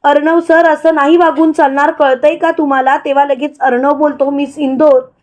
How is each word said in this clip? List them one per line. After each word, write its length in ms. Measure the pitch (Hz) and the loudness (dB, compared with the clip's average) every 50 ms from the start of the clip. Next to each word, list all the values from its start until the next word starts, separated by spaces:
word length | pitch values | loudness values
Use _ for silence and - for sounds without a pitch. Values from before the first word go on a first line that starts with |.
| - | 0
अर्णव 360 | 285 285 294 294 311 330 339 | 2 0 2 0 2 0 0
सर, 280 | 330 - 330 330 339 330 | 0 2 2 2 4 2
असं 260 | 302 302 - 330 320 | 0 0 0 0 0
नाही 220 | 302 277 294 330 | 2 2 2 2
वागून 360 | 349 349 320 285 277 320 320 | 2 2 0 2 0 0 0
चालणार, 380 | 311 - 302 269 269 277 285 - | 2 0 0 0 0 0 -2 -2
कळतंय 460 | 311 - 294 269 262 254 277 302 330 | 0 0 0 0 0 2 0 -2 0
का 140 | 311 - 330 | 0 -4 -4
तुम्हाला?" 460 | 330 339 302 277 277 269 262 262 277 | -2 -2 -2 -2 -2 0 0 0 -2
तेव्हा 280 | 302 285 294 277 277 285 | -2 -2 -2 0 0 0
लगेच 340 | 285 269 247 285 294 285 _ | 0 -2 -4 -6 -10 -6 _
अर्णव 360 | 277 262 247 240 262 285 294 | -2 -2 -2 0 0 -2 0
बोलतो, 360 | 277 302 294 294 - 277 277 | 0 -2 -2 -2 -2 -4 -4
"मिस 280 | 285 277 285 277 - 311 | -2 -4 -6 -8 -6 -6
इंदोर 420 | 294 262 262 240 311 302 269 254 254 - _ _ | -6 -4 -2 0 2 2 2 2 0 -4 _ _